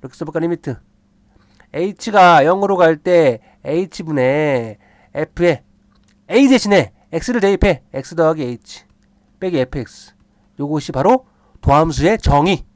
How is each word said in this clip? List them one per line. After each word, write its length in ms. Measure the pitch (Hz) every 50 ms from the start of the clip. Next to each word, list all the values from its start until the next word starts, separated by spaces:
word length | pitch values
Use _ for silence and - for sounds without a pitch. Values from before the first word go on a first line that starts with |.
이렇게 140 | - 170 -
써볼까, 240 | - 165 151 156 165
리미트. 360 | 160 170 170 160 _ - 123 - _ _ _ _ _ _ _ _ _ _ _ _ _ _ _ _ _ _ _
H가 680 | 143 170 196 202 _ - - 202 208 185 175 170 156 139
영으로 320 | 156 180 196 196 196 196
갈 220 | 180 180 160 160 151
때 420 | _ 175 180 170 160 139 120 107 _ _ _ _ _
H분의 1120 | 135 147 170 190 180 - - 175 160 156 143 127 131 135 147 156 151 139 127 117 113 104 _ _ _ _ _ _ _ _
F에 480 | 143 156 151 _ - 170 175 151 - _ _ _ _ _ _ _ _ _ _ _ _ _ _
A 180 | 175 233 277 269
대신에 420 | 269 247 - 208 202 190 131 104 _ _ _ _ -
X를 260 | 165 - - 247 240
대입해. 440 | 190 196 202 185 - 208 170 127 _ _ -
X 220 | 135 135 - -
더하기 280 | 160 165 156 165 156 143
H 400 | 123 123 117 _ - - - _ _ _ _ _ _ _ _ _ _ _ _
빼기 180 | - 190 180 147
FX. 540 | 127 127 - 151 120 - - - - - _ _ _ _ _ _ _ _ _ _
요것이 320 | 139 143 151 156 - -
바로 340 | 156 127 135 190 254 262 - _ _ _ _ _ _ _
도함수의 560 | - - 139 147 160 165 151 123 139 170 220 220
정의. 460 | - - 143 143 147 185 196 139 - _ _